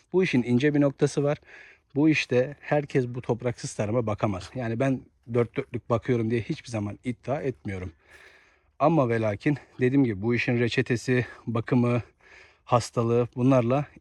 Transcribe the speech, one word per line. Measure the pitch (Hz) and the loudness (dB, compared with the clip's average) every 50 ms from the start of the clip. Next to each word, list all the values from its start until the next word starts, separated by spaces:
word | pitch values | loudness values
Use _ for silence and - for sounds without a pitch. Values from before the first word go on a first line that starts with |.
| _ _ - | _ _ 0
bu | 180 190 | 0 2
işin | - - 127 113 | 2 2 0 2
ince | 120 120 120 139 151 147 | 2 2 2 2 2 2
bir | 147 | 2
noktası | 143 139 135 - 147 139 - 156 143 | 2 2 2 0 -2 0 0 -2 -2
var. | 143 151 - - - - - - - - _ _ _ - | -2 -4 -4 -8 -16 -20 -20 -20 -20 -20 _ _ _ -2
Bu | 135 151 160 | 2 2 4
işte | 151 143 - - 131 123 127 147 - - | 2 2 0 0 0 0 0 0 -4 -12
herkes | - - 147 151 143 - - 143 127 120 | -4 -2 0 0 0 0 -2 -2 -2 -2
bu | 120 123 - | -4 -8 -4
topraksız | - 120 110 123 123 117 - - 139 - | -4 -4 -2 -2 -4 -6 -6 -10 -10 -6
tarıma | - 110 101 110 127 117 | -4 -4 -2 0 0 0
bakamaz. | 110 123 - - 110 98 90 - - - | -2 -2 -2 -2 -2 -2 -4 -8 -10 -10
Yani | 127 123 113 113 117 | -8 -6 -6 -2 -2
ben | 131 135 131 120 - - _ _ _ - 117 | 0 0 0 -2 -6 -12 _ _ _ -4 0
dört | 123 120 113 - | 0 0 0 -2
dörtlük | - 131 - - 113 - - | -6 -8 -6 -10 -12 -4 -2
bakıyorum | 120 110 - - 123 117 113 110 | -2 -2 0 0 -2 0 0 0
diye | 117 117 | -2 -2
hiçbir | 104 - 165 - - - | -2 -4 -8 -8 -8 -8
zaman | 120 110 101 104 101 - - | -6 -6 -6 -6 -8 -8 -8
iddia | 127 117 - _ 120 135 160 180 | -8 -8 -8 _ -6 -6 -4 -4
etmiyorum. | 139 123 - _ 104 98 92 90 85 - _ _ _ - - - - - - _ _ _ _ _ _ _ _ | -6 -6 -6 _ -8 -8 -8 -8 -10 -12 _ _ _ -20 -20 -20 -20 -20 -20 _ _ _ _ _ _ _ _
Ama | 131 156 170 151 131 117 | 2 2 4 4 2 2
ve | 117 113 | 0 0
lakin | 110 107 101 - - 151 147 - - - _ - | 0 -2 -2 -2 -2 -2 -2 -2 -4 -12 _ -2
dediğim | 127 123 131 143 135 | 0 2 4 4 4
gibi | 120 104 92 101 | 2 0 -2 -2
bu | 117 120 | 0 0
işin | 117 - - 120 120 | 0 0 0 0 0
reçetesi, | 123 113 - - 113 - 123 113 - - 127 123 117 - - - - | 0 0 0 -2 0 0 -2 -2 0 0 0 0 0 -2 -8 -12 -10
bakımı, | - 113 117 110 - 139 123 120 120 120 120 - - _ _ _ - - - - - _ _ _ | -6 -4 -4 -2 0 2 2 2 2 2 0 -2 -6 _ _ _ -20 -20 -20 -20 -20 _ _ _
hastalığı, | - 127 117 - - - 123 117 117 117 120 123 113 - | 2 2 2 2 0 -2 -2 0 2 2 2 0 0 -2
bunlarla | 127 123 131 135 127 117 120 131 143 147 - - - | 0 2 4 4 4 4 2 0 0 -2 -4 -10 -16